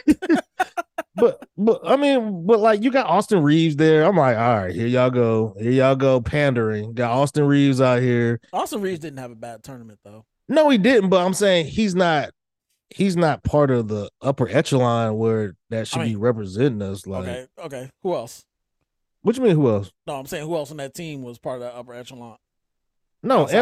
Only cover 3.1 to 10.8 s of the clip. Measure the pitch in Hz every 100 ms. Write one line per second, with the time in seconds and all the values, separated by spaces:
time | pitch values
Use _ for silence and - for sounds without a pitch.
3.1 | 180 208 196 143 160 165 143 160 156 160
4.1 | 185 131 110 117 110 92 90 117 123 127
5.1 | 123 117 110 110 98 113 131 131 131 135
6.1 | 127 117 147 143 120 110 107 107 117 120
7.1 | 123 143 151 143 143 139 131 127 123 127
8.1 | 120 117 117 _ 185 339 262 190 175 151
9.1 | 135 127 113 117 113 131 127 113 101 104
10.1 | 110 - _ - 285 302 247